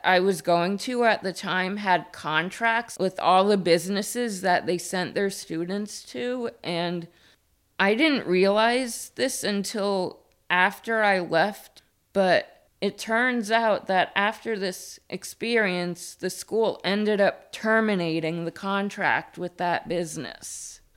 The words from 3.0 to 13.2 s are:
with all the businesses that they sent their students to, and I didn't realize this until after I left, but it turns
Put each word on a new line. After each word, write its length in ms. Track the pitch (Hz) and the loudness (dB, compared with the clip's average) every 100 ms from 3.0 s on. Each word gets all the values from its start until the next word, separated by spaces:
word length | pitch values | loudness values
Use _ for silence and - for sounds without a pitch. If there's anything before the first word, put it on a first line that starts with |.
with 180 | 185 - | -4 0
all 280 | 165 185 202 | 4 6 6
the 100 | 202 | 4
businesses 840 | 175 165 175 202 208 240 240 190 | 4 2 2 -4 -4 -4 -4 -2
that 240 | 190 180 - | 2 2 2
they 120 | 175 | -4
sent 360 | - 185 180 | -2 -4 -4
their 160 | - 196 | -2 -2
students 720 | 190 - 165 175 202 208 - - | -4 -8 -6 -4 -6 -6 -12 -12
to, 440 | 247 247 254 233 - | -8 -6 -4 -6 -8
and 460 | - 170 175 175 170 _ _ _ _ _ _ - | -6 -4 -2 -4 -8 _ _ _ _ _ _ 0
I 160 | 196 | 2
didn't 320 | 226 311 254 160 | 4 2 2 2
realize 840 | 180 196 208 233 247 247 - - | 4 4 4 4 2 -2 -8 -10
this 280 | - 262 - | -4 -2 -2
until 800 | 196 202 190 214 202 196 180 - _ _ - | -2 -2 -2 -2 -2 0 -4 -8 _ _ 0
after 520 | 180 190 190 - 226 | 4 4 0 -4 2
I 160 | 208 185 | 4 2
left, 640 | 175 160 196 202 - - _ _ _ | 2 2 2 -2 -16 -20 _ _ _
but 540 | 196 190 160 - - _ - | 2 4 4 2 -12 _ -6
it 180 | 196 202 | -6 -4
turns 520 | 220 226 | -2 0